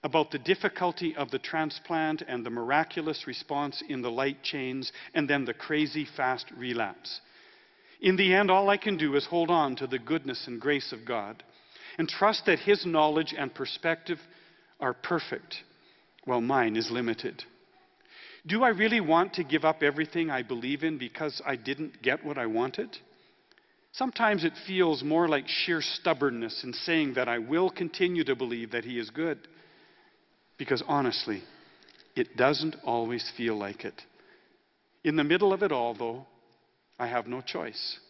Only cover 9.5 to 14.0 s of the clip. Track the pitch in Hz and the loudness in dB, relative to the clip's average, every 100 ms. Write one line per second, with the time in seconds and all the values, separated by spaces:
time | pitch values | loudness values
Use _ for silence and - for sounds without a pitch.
9.5 | 170 143 123 131 127 113 160 139 123 - | 4 2 0 -4 -4 -2 -2 -2 -8 -8
10.5 | 120 127 143 - 120 117 117 101 113 - | -6 0 0 -2 -12 -6 -6 -6 -12 -20
11.5 | _ _ - - - 165 - 202 214 - | _ _ -20 -18 -4 -4 4 4 4 2
12.5 | 170 - 202 180 160 151 151 160 156 147 | 2 4 4 4 4 4 4 0 -4 -6
13.5 | - 131 - 165 160 | -6 -8 -4 -2 -2